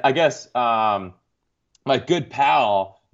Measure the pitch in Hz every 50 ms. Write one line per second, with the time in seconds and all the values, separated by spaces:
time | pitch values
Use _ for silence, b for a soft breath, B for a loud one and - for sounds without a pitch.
0 | - 139 131 160 165 147 127 - - - - 123 123 117 117 110 110 107 104 98
1 | 95 90 90 _ _ _ _ _ _ _ _ _ _ _ _ _ _ 98 113 123
2 | - - 170 175 135 - - - 139 139 156 151 127 107 104 98 95 95 - _
3 | _ _